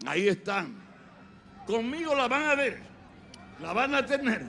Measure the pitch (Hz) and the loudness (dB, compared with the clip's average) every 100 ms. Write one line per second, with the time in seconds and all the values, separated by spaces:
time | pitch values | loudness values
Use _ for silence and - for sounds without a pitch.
0 | 123 156 202 185 - 196 156 107 - - | -4 2 2 2 0 -4 -4 -8 -18 -20
1 | - - - - - - - 226 233 311 | -20 -20 -20 -20 -20 -14 -2 -2 -2 -4
2 | 320 277 247 277 302 277 262 - - - | 0 2 4 2 4 4 2 -2 -10 -20
3 | - - - - - - 160 196 269 285 | -20 -20 -20 -20 -18 -12 -4 0 2 2
4 | 247 277 269 208 | 2 2 2 -2